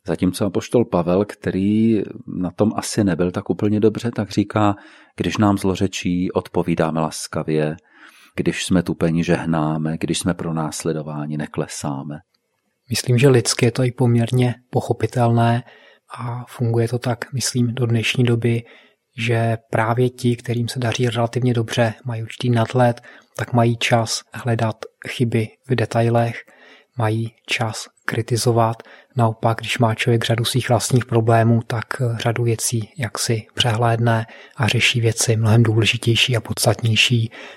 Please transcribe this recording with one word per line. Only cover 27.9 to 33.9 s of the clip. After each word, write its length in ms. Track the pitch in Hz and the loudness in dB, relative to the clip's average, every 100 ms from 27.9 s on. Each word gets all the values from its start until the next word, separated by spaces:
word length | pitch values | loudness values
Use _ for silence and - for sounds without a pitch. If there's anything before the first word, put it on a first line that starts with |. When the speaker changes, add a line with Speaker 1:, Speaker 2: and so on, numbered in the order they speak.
| _ - | _ -6
Speaker 2:
kritizovat. 800 | 117 - 117 123 117 113 117 - - _ 123 | -4 -2 0 2 4 2 0 -12 -20 _ 0
Naopak, 420 | 113 - 113 110 | 0 2 -2 -2
když 220 | 113 - | -4 0
má 160 | 113 110 | 2 2
člověk 280 | 123 113 | 2 0
řadu 220 | - 117 117 | 2 0 0
svých 240 | 127 - | -2 2
vlastních 360 | 113 - 127 - | 0 4 0 2
problémů, 560 | 117 110 113 113 117 - | 2 4 4 6 4 2
tak, 180 | 113 - - | -6 -4 -4
eh, 160 | 120 113 | -4 -2
řadu 260 | 120 113 | -2 0
věcí 460 | 117 110 - 117 104 - | 0 -2 -2 -4 -6 -6
jaksi 480 | 107 - - 110 - | -6 -4 -2 -2 -4
přehlédne 720 | - 127 107 117 | -6 -2 0 0